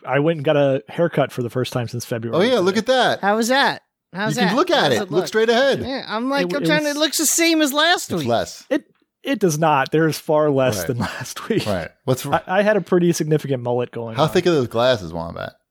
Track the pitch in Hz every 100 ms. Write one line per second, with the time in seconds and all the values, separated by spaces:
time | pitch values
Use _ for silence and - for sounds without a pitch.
0 | - 135 151 165 151 147 139 135 - -
1 | 170 - 127 - 120 127 120 127 117 120
2 | - 120 113 143 226 240 180 202 220 262
3 | 196 113 196 214 226 262 233 135 - _
4 | _ 175 214 226 226 233 359 285 156 110
5 | 185 165 160 220 226 233 277 180 226 262
6 | - 214 254 277 277 285 262 302 302 285
7 | 311 - 311 - 330 320 302 294 330 359
8 | - 185 123 113 87 - - 277 - _
9 | _ _ - 277 185 147 165 147 135 156
10 | 160 143 - 151 151 135 127 104 87 120
11 | 95 - - - - 208 110 92 80 -
12 | - 127 139 160 - 185 202 214 170 180
13 | 175 165 156 151 139 131 120 123 123 120
14 | 113 113 156 185 180 156 117 113 123 120
15 | 85 82 85 90 95 - _